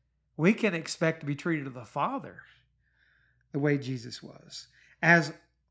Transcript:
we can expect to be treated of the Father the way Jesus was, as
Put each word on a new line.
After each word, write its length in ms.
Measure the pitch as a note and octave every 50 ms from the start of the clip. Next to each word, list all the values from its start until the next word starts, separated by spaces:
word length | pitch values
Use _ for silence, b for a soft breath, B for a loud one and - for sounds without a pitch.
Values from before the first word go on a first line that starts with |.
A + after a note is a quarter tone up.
| _ _ _ _ _ _ _
we 180 | - D3+ F#3 A3+
can 200 | A#3 - G#3 E3+
expect 480 | D#3+ E3 - - - E3+ D#3+ D#3+ D#3+
to 40 | -
be 100 | C#3+ C#3+
treated 300 | C#3+ - F3 E3 D3+ C#3
of 80 | C3+ B2
the 120 | B2 A#2
Father 580 | - - C#3+ D3+ G3 C4+ C4+ - - F2+ F2 - - - _ _ _ _ _ _ _ _ _ _ _ _ _ _ _ _ _ _ _ -
the 60 | C#3+
way 180 | C#3+ D3 C#3+ C#3
Jesus 440 | B2 B2+ C3 B2 A2 B2 - -
was, 460 | - - - - - - - - - b b b b b b b
as 320 | - E3 E3+ E3+ D3+ C#3+ - - _ _ _ _ _ _